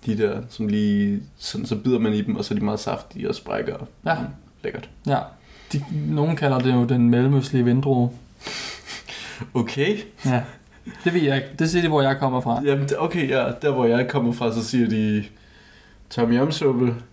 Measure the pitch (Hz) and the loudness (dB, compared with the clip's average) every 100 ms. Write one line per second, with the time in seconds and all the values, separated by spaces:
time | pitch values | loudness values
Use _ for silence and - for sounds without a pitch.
0 | - 104 104 110 120 - 107 107 104 104 | -2 0 0 -2 -10 -6 -2 2 2 2
1 | 101 101 - - - - - - 127 123 | 0 -2 -6 -14 -10 -8 -4 -2 0 2
2 | 214 107 104 101 104 104 101 104 - 101 | 2 0 -2 -4 -2 -2 -2 -2 -4 -6
3 | - - - - - - - - - - | -8 -8 -6 -6 -6 -6 -4 -8 -12 -8
4 | 160 160 - - - - - - - - | -4 -2 -4 -10 -20 -10 -10 -8 -14 -10
5 | - 135 - - - - - 147 143 151 | -2 -2 -2 -16 -20 -20 -6 -6 -4 -6
6 | 151 151 156 151 147 131 127 127 113 123 | -2 0 0 2 2 2 4 4 4 4
7 | 120 120 131 139 131 131 120 127 139 127 | 4 6 4 4 2 2 4 2 2 2
8 | 120 - - - - - - - - - | 2 -2 -20 -18 -12 -10 -10 -14 -14 -16
9 | - - - - - 123 117 - 156 208 | -14 -16 -14 -14 -6 -4 -2 0 0 -2
10 | - - 139 123 135 - - - - - | -6 -6 0 0 -2 -14 -20 -20 -18 -4
11 | 180 170 147 135 135 - 160 175 165 151 | 0 2 2 2 -2 -2 0 2 2 4
12 | 135 135 139 127 123 120 143 139 139 139 | 2 2 0 0 0 0 2 2 0 -2
13 | 160 175 135 131 123 123 147 127 120 117 | -2 -2 0 0 0 -2 -2 2 2 2
14 | 123 139 120 117 120 110 110 127 113 107 | 2 0 0 0 -2 -2 -2 2 2 2
15 | 107 107 104 - - - - - - - | 2 0 -2 -14 -20 -20 -20 -20 -20 -20
16 | - - 117 120 147 151 147 123 123 117 | -10 -2 2 2 2 2 2 2 0 0
17 | - | -10